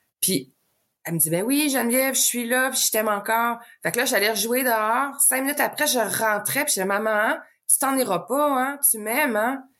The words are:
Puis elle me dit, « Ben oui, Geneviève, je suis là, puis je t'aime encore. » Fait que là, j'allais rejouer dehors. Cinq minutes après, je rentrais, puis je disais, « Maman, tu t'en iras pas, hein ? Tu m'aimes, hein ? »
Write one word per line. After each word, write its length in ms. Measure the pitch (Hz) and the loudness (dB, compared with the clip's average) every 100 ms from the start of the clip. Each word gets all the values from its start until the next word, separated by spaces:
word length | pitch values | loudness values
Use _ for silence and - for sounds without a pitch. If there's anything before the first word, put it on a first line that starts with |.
| _ _ | _ _
Puis 320 | - 190 131 _ _ _ _ _ | -2 -2 -4 _ _ _ _ _
elle 100 | - | -6
me 40 | 165 | -2
dit, « 100 | 156 | 0
Ben 120 | 165 | 0
oui, 260 | 214 285 302 | 0 2 2
Geneviève, 460 | 262 233 254 269 | 0 0 2 2
je 60 | 262 | 2
suis 280 | - 240 233 | 0 0 -2
là, 220 | 254 262 | 0 0
puis 100 | 262 - | 0 0
je 40 | |
t'aime 180 | 220 220 | 0 0
encore. » 500 | 202 202 226 233 233 - - | 0 0 0 0 -2 -10 -6
Fait 100 | 170 | -4
que 60 | 233 | 0
là, 80 | 254 | 0
j'allais 240 | 226 208 | 2 2
rejouer 340 | 214 220 247 | 0 0 0
dehors. 560 | 254 220 214 240 277 269 | 2 2 2 0 0 0
Cinq 220 | - 262 | 0 2
minutes 180 | 269 277 | -2 0
après, 260 | - - 294 | -2 0 0
je 120 | 247 | 0
rentrais, 640 | 208 - 220 208 202 269 | -2 0 0 0 -2 -2
puis 60 | 294 | -2
je 100 | - | -2
disais, « 40 | 190 | 0
Maman, 500 | 202 220 214 220 320 - _ - | 0 0 2 2 0 -6 _ -2
tu 80 | - | 0
t'en 180 | 269 269 | 2 0
iras 240 | 233 175 | 0 -2
pas, 400 | - 269 294 262 | -2 0 2 2
hein ? 180 | 262 285 - | -2 -2 -2
Tu 80 | 220 | -2
m'aimes, 380 | 214 247 294 214 | -2 0 0 0
hein ? » 280 | 226 269 - _ | 0 -2 -10 _